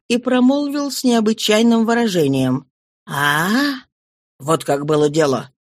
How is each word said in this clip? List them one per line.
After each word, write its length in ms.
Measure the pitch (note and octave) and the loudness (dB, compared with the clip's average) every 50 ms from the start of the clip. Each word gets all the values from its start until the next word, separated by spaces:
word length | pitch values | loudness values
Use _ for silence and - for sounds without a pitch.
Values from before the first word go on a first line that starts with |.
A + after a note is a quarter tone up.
| _ - | _ -4
и 100 | A#3 B3 | -4 -2
промолвил 760 | B3 B3+ B3+ B3+ B3 B3+ C#4 C#4+ D4 C#4+ C#4 D4 C#4+ C#4+ | 0 0 0 2 4 2 2 2 -2 -4 -4 -4 -6 -6
с 120 | B3+ - - | -6 -4 0
необычайным 800 | B3+ A#3+ A#3 A3 G#3+ A3+ - - - G#3+ G#3+ A3+ A#3 A#3 A#3 A3+ | 0 2 2 2 0 0 0 0 0 2 2 4 4 4 2 2
выражением: 800 | G#3+ A#3 A#3 A#3 A3+ F3+ F3+ D#3 C#3 C3+ C3+ C3 B2+ B2+ C3+ - _ _ _ _ _ _ _ _ - | 2 2 0 0 0 0 0 0 2 0 0 0 0 -2 -4 -6 _ _ _ _ _ _ _ _ -10
«А? 400 | D#3 C#3 C#3+ C#3+ C#3+ D3+ E3 F#3+ G#3+ C4+ C#4+ D4 C#4 B3+ - _ _ _ _ _ _ _ _ _ _ - | -4 -2 0 0 0 0 0 0 0 0 -2 -2 -4 -6 -12 _ _ _ _ _ _ _ _ _ _ -10
Вот 240 | C3+ C#3+ E3 D#3+ - | -4 -2 -2 -2 -2
как 220 | - C#3+ C#3+ C#3+ | -2 -4 -4 -2
было 240 | D3 D#3 D3+ D3+ D3+ | -2 0 0 0 2
дело», 400 | D3 D#3+ D#3 C#3+ C3 A2+ - - _ _ | 2 0 0 0 0 -2 -6 -10 _ _